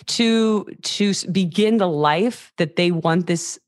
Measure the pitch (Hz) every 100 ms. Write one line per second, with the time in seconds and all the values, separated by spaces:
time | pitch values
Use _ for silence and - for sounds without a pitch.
0 | - - 233 226 220 214 - - - -
1 | 202 185 - 190 180 147 214 226 185 147
2 | 147 160 233 - - - 160 - 175 170
3 | 165 170 175 170 - -